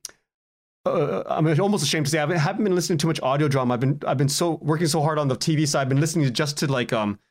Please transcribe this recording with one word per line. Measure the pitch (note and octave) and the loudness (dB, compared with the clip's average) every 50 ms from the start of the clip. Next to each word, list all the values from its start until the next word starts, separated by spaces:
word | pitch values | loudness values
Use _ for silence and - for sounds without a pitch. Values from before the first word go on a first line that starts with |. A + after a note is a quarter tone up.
| - - - _ _ _ _ _ _ _ _ _ _ _ _ _ - | -18 -20 -20 _ _ _ _ _ _ _ _ _ _ _ _ _ -4
uh, | - - F3 D3 C#3 - - - - | -2 0 0 0 0 -2 -4 -4 -2
I'm | - - D#3 D#3 D#3+ C#3+ | 0 2 2 2 2 2
almost | F#3+ G3+ G#3 F#3+ D3 | 2 2 0 0 0
ashamed | C#3 - D#3+ D3 | -2 -2 -2 0
to | C#3+ | 0
say | D#3+ D#3 | 0 0
I | |
haven't, | D3 C#3 F3+ E3+ | 0 0 0 0
haven't | D3 F3+ - - G#3+ | 0 0 0 0 0
been | G3 F3+ | 0 0
listening | F3+ E3+ - F3+ D3+ | 0 0 0 0 0
to | - D#3+ | 0 0
much | D#3+ D#3 | 0 0
audio | - B2+ C3+ C#3+ D#3 D3 | -2 0 0 2 2 2
drama. | B2+ C#3 B2+ B2 B2 | 2 2 0 0 0
I've | A2+ | 0
been, | B2+ C3+ C#3+ D3 - - | 0 0 -2 -2 -2 -2
I've | D3 C3 | 0 0
been | C#3+ C#3 | 0 0
so, | C#3 - F3 E3+ D#3+ D3 | 0 0 0 0 -2 -2
working | - D3 D#3+ D3+ F3 D3+ | -2 -2 0 0 0 0
so | D3+ E3 | 0 0
hard | C#3+ D#3 D#3 D3+ | 0 0 0 0
on | D3 C3+ | 0 0
the | B2+ | -2
T | A2+ - - D#3+ D3 | -2 0 0 0 2
V | D#3 | 0
side. | C#3 C#3+ C#3+ | 0 0 0
I've | C3+ B2+ | 0 2
been | C3+ C3+ | 2 2
listening | D#3 D#3+ - F3 C#3+ C3 A2+ | 2 2 2 0 0 0 0
just | - D#3 C#3+ C#3+ - | 0 -2 -2 -2 -2
to, | E3+ C#3+ | -2 -2
like, | C3+ B2+ A#2+ - B2+ | 0 0 -2 0 0
um, | A2+ G#2+ G#2 G2+ - _ _ | 0 0 -2 -4 -6 _ _